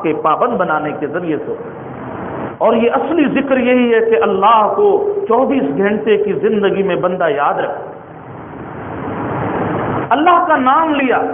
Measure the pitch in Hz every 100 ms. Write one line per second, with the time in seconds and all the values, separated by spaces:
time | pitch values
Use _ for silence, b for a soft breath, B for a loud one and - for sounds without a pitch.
0 | 160 151 160 147 247 202 170 156 151 143
1 | 143 170 175 143 - - - - - -
2 | - - - - - - 214 233 233 269
3 | 277 330 254 277 277 254 240 247 240 226
4 | 226 220 202 190 208 226 202 208 208 -
5 | - - - 240 262 269 - 185 202 214
6 | 226 202 196 180 214 214 196 180 190 170
7 | 180 180 165 143 156 202 - - - -
8 | - - - - - - - - - -
9 | - - - - - - - - - -
10 | - 269 349 349 349 294 254 302 320 285
11 | 254 170 -